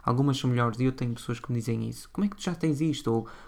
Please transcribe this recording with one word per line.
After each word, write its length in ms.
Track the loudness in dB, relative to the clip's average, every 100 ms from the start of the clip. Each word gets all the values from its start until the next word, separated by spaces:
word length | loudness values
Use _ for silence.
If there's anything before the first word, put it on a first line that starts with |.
algumas 360 | 0 4 4 4
são 100 | 2
melhores 300 | 4 2 2
e 60 | 0
eu 60 |
tenho 220 | 0 -4
pessoas 260 | -4 -6 -6
que 120 | -4
me 80 | -2
dizem 280 | 0 -2 -2
isso. 220 | -8 -8
"Como 140 | -2 -2
é 20 |
que 60 | 0
tu 40 |
já 140 | -6 0
tens 260 | 0 2
isto?" 300 | 0 0 0
Ou 140 | 0 0 -10